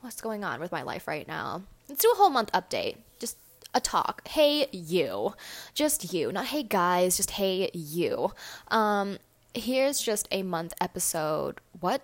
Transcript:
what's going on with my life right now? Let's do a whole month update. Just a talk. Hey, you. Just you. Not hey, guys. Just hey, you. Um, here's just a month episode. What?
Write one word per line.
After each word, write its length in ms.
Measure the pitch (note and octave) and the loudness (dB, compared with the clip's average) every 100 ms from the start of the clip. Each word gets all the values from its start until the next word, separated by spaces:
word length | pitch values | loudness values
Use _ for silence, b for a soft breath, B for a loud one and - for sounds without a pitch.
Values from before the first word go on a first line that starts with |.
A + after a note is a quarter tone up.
what's 180 | B3 - | -14 -10
going 240 | A3+ G#3+ | -6 -4
on 160 | G3 B2 | -4 -4
with 100 | E3+ | -4
my 120 | E3 | -4
life 260 | C3+ - - | -4 -8 -6
right 180 | D3+ - | -6 -6
now? 360 | D#3+ - D3+ G3 - - | -6 -6 -6 -10 -20 -16
Let's 140 | C#4+ | 2
do 100 | A4 | 4
a 40 | A#4+ | 6
whole 140 | G4 | 6
month 220 | C4+ A3 | 6 2
update. 460 | - C#4 G#2 F#2+ - - - | -2 0 -4 -4 -6 -18 -10
Just 180 | A#3 - - - - | -10 -10 -18 -20 -2
a 60 | C4 | -2
talk. 480 | - F3+ - - - | 2 0 0 -6 -4
Hey, 400 | D4 D4 D4 C#4+ | 4 4 4 0
you. 640 | F#3 D#3+ F3+ C#3+ F#2+ A#2 - B B B | -4 0 0 2 0 -4 -4 B B B
Just 380 | - D4+ - E3 | 0 2 0 -2
you. 180 | F3 G#3 | 0 0
Not 160 | F#3+ B3 | 0 -2
hey, 160 | D4 | -4
guys. 540 | A#3 G3+ F3 F3+ F3+ - | 0 2 4 6 4 2
Just 160 | G3 | 0
hey, 360 | - G3 F#3 F#3+ | 0 0 2 -2
you. 560 | F3+ D3+ D#3+ D3+ - D3+ - B B B | -4 -6 0 0 2 -2 -4 B B B
Um, 500 | A3 G#3+ G#3 G3+ F#3+ _ _ _ | 2 2 2 0 -6 _ _ _
here's 480 | B3 G#3+ C4 C4+ C#4+ | -8 -2 2 2 2
just 280 | - G#3+ - | 0 -2 0
a 140 | G3 | -2
month 300 | F#3+ E3 E3+ - | -2 -4 -4 -4
episode. 800 | F3+ - - E3 D#3 D3+ C#3 - _ F3 | -4 -2 -2 0 0 0 -2 -6 _ -4
What? 220 | F3 C4 | -2 -2